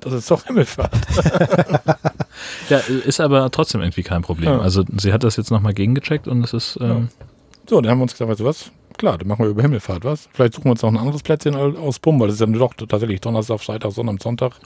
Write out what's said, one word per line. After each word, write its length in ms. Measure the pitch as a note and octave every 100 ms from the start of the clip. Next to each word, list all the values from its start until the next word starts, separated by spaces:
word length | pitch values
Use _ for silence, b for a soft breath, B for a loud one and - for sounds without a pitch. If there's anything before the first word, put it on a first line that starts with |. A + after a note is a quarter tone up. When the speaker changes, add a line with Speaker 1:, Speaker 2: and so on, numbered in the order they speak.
Speaker 1:
das 120 | B2+
ist 160 | B2+ -
doch 140 | E3 -
Himmelfahrt. 440 | A#3+ B2 - A#2+
<laughs> 840 | A2+ - - D#3+ F3 E3 F3 - D#3 - - D3+ - - B B B B
Speaker 2:
Ja, 100 | C#3
ist 420 | B2 C3 C#3 -
aber 300 | D3+ C#3 C3
trotzdem 300 | - D#3+ G#2+
irgendwie 220 | F2 -
kein 200 | - F2
Problem. 280 | F2 E2 A2+
Speaker 1:
Ja. 80 | B2+
Speaker 2:
Also 240 | F#2 F#2+ F#2 G2+
sie 140 | G2
hat 100 | A2
das 120 | A#2+ G#2+
jetzt 140 | A2
nochmal 220 | A2 G#2
gegengecheckt 560 | G2 G2+ C3+ - D3+ -
und 140 | B2
es 80 | A#2
ist, 260 | A#2 - -
ähm 80 | A#2+
Speaker 1:
Ja. 140 | A#2 A#2 - - _ _ _ -
So, 120 | G3
dann 100 | A2+
haben 80 | B2+
wir 40 |
uns 100 | B2
gesagt, 180 | - A2+
weißt 100 | G#2+
du 40 |
was? 260 | A#2+ D#3+ - - _ -
Klar, 180 | G3+ E2+
dann 80 | F#2+
machen 160 | G#2+
wir 60 | A2
über 120 | G#2
Himmelfahrt 420 | C#3+ A#2+ - F2+
was. 240 | A#2 D3+ -
Vielleicht 220 | - A#2+
suchen 120 | - C3
wir 40 |
uns 100 | A#2
noch 80 | A2+
ein 60 | A2
anderes 240 | C3 D3
Plätzchen 320 | - D#3 D3+
au-, 220 | C#3 C#3+ D3
aus 200 | D3+ -
Bumm, 220 | D#3+ D3
weil 80 | G#2
es 60 |
ist 60 | G#2+
ja 60 | A2
doch 280 | A2 B2+
tatsächlich 460 | - A2+ G#2+ A2+ F#2+
Donnerstag, 400 | A#2 A2+ G#2+ G#2+
Freitag, 320 | - G#2+ G#2
Sonnabend, 300 | G#2+ A#2 G2
Sonntag. 300 | A#2 A#2+ B2+ -